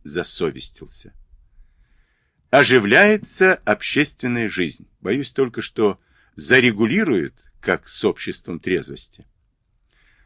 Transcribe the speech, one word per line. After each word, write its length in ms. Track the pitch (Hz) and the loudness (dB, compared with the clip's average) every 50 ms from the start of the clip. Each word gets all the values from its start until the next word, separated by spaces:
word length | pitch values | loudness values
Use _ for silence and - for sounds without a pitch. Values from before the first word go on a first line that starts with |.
| - | -16
засовестился. 1080 | - - 87 85 - - - 90 78 65 65 - - - - - - - - - - - - - _ - - _ _ _ - - _ _ _ _ _ _ _ _ _ _ _ _ _ _ _ _ - - | -10 -8 -8 -8 -8 -6 -6 -6 -6 -6 -8 -16 -20 -20 -20 -20 -20 -20 -20 -20 -20 -20 -20 -20 _ -20 -20 _ _ _ -20 -20 _ _ _ _ _ _ _ _ _ _ _ _ _ _ _ _ 2 4
Оживляется 1000 | 143 135 104 127 123 101 101 120 160 202 208 214 208 - - - - 185 190 180 - - | 4 6 6 4 4 4 4 4 6 6 6 4 0 -2 -4 -2 2 2 2 2 2 0
общественная 840 | 104 107 - - - - 139 147 143 - - - 123 120 120 113 | -2 -2 -2 -2 -4 -2 -2 -2 -4 -6 -8 -6 -4 -4 -2 -4
жизнь. 400 | 101 85 - 87 76 - - - _ _ _ | -4 -4 -4 -4 -4 -6 -12 -20 _ _ _
Боюсь 300 | - 92 113 139 139 - | -6 -4 -4 -4 -6 -6
только, 320 | - - 135 120 - 117 - | -2 -2 -2 -2 -4 -10 -12
что 360 | - - - 110 101 92 - _ _ _ _ _ _ _ | -8 -2 0 0 0 0 -4 _ _ _ _ _ _ _
зарегулируют, 1000 | - 76 - 120 131 123 123 107 98 117 110 147 208 220 170 117 90 73 65 - _ _ _ _ _ | -8 0 2 4 4 4 4 2 0 0 0 0 0 0 0 0 -2 -2 -4 -10 _ _ _ _ _
как 280 | - - 90 - - | -4 -4 -4 -4 -4
с 180 | - - - - | -10 -6 -2 -2
обществом 540 | 101 85 - - 90 82 - - - 85 78 | -2 -2 -4 -8 -10 -12 -12 -12 -12 -12 -8
трезвости. 680 | - - 92 80 65 69 69 69 - - _ - - _ _ _ _ _ _ _ _ _ _ _ _ _ _ _ _ _ _ _ _ | -6 -4 -4 -4 -6 -8 -16 -18 -20 -20 _ -20 -20 _ _ _ _ _ _ _ _ _ _ _ _ _ _ _ _ _ _ _ _